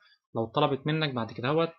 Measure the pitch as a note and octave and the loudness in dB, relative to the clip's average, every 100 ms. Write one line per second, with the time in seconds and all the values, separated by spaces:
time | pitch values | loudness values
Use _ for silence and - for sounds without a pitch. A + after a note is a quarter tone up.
0 | _ _ _ A#2+ A2+ D3 D3 C3+ D3 D#3 | _ _ _ -4 -2 2 2 2 0 0
1 | D3+ B2 G#2+ A2+ B2 D#3 E3 | 0 -2 -6 -4 0 2 0